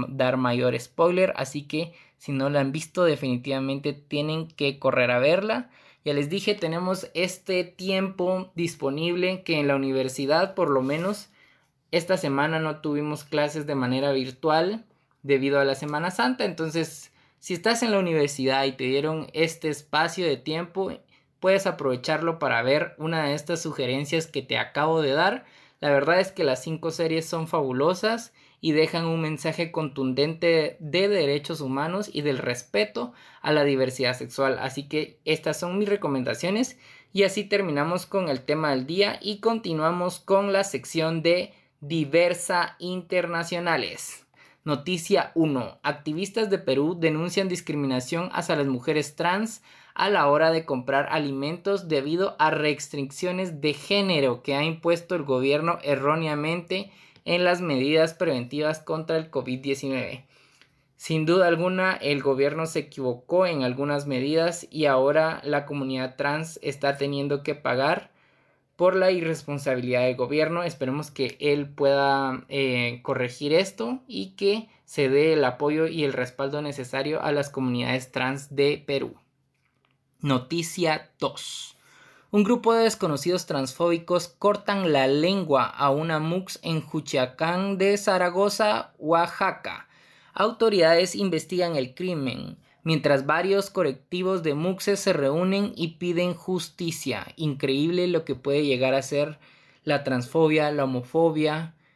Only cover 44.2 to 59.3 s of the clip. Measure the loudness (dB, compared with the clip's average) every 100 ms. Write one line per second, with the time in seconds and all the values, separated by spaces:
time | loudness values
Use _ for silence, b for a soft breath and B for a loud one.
44.2 | _ b b b -4 -4 -2 -4 2 2
45.2 | 2 2 2 0 -4 -6 -6 -4 -4 -4
46.2 | -4 -2 0 0 0 2 0 2 0 0
47.2 | -2 -2 -2 -4 -4 -2 0 -2 -2 -4
48.2 | -4 -4 -2 0 0 0 0 0 -2 -2
49.2 | 0 0 -2 -8 B B B -2 2 4
50.2 | 4 6 4 2 0 -4 0 0 2 -2
51.2 | -2 -4 -4 -4 -2 -2 0 -2 0 0
52.2 | -2 2 0 2 0 -2 -6 -8 -8 -6
53.2 | -4 -4 -6 -2 -2 -2 -2 0 2 2
54.2 | 2 0 -2 -2 -2 -2 0 0 0 -4
55.2 | 0 0 2 2 0 -2 0 0 2 0
56.2 | 0 -2 -2 -4 -4 -6 -8 B B B
57.2 | -2 2 2 2 0 0 2 4 2 0
58.2 | -2 -2 -4 -4 -2 -4 -4 -6 -2 -4
59.2 | -2